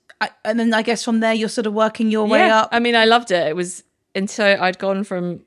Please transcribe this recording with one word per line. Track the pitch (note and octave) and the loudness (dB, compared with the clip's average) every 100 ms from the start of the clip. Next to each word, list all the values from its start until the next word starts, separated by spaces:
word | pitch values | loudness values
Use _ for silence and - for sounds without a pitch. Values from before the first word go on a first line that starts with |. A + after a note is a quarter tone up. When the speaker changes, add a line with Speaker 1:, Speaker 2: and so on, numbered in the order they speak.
| _ - | _ -8
Speaker 1:
I, | G#3+ - - | -8 -6 -4
and | A3+ | -2
then | A#3 | 0
I | A3 | 0
guess | A3 A3 | 0 -2
from | - A3+ | -2 0
there | A3+ A3+ | 0 0
you're | G#3+ | -2
sort | - G#3+ | -4 -4
of | |
working | G#3 A3 G#3+ A3+ | 0 -2 0 -2
your | G#3+ G#3+ | 0 2
way | A#3 F4+ | 2 4
Speaker 2:
Yeah. | A3 | 4
Speaker 1:
up. | A3 | 2
Speaker 2:
I | A#3 | 0
mean, | A#3+ A#3 | 2 4
I | A3+ | 4
loved | A#3 A#3+ | 4 2
it. | F3+ D3+ | 0 0
It | D#3+ | -2
was, | F3+ - - _ _ - | -6 -10 -20 _ _ -6
and | G3 | -6
so | - G#3 G3 | -2 2 2
I'd | F3+ F#3 | 0 -2
gone | G3 G3 | -4 -4
from | G#3 F#3 F3 F3 | -4 -6 -6 -8